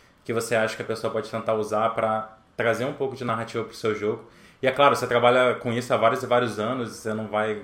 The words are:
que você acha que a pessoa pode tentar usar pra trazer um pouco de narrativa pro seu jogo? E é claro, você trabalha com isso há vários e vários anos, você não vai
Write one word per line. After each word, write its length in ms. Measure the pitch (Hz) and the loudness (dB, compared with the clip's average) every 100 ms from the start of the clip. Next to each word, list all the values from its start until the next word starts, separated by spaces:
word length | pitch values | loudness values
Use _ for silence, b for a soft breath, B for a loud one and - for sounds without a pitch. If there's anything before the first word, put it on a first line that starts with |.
| b b | b b
que 100 | - | -6
você 220 | 113 113 | -4 0
acha 220 | 113 110 - | 0 0 -2
que 60 | |
a 40 | - | -6
pessoa 260 | 113 113 | -4 -4
pode 180 | 110 107 | -4 -4
tentar 240 | 113 107 | -6 -2
usar 360 | 110 107 107 113 | -2 0 0 0
pra 480 | - 110 110 107 - _ - | 0 0 -2 -4 -14 _ -2
trazer 280 | 117 110 | 0 0
um 80 | 127 | -2
pouco 240 | 147 135 117 | -4 -6 -4
de 80 | |
narrativa 400 | 120 113 113 120 | -4 -4 -4 -6
pro 100 | 110 | -6
seu 200 | - 113 | -4 -4
jogo? 300 | 104 104 117 - b b b | -2 -2 -4 -8 b b b
E 40 | 131 | -2
é 40 | |
claro, 260 | 127 143 - | 4 4 4
você 100 | 123 | 2
trabalha 500 | 120 123 127 127 107 | 4 6 6 4 2
com 160 | 123 | -2
isso 200 | 117 120 | -4 0
há 40 | 123 | 2
vários 260 | 113 127 | 4 2
e 40 | 120 | 2
vários 320 | 123 120 104 | 2 2 -2
anos, 320 | 107 131 113 | -4 -4 -6
você 220 | 98 113 | -8 -6
não 140 | 107 107 | -6 -2
vai 360 | 104 110 107 | -2 -2 -4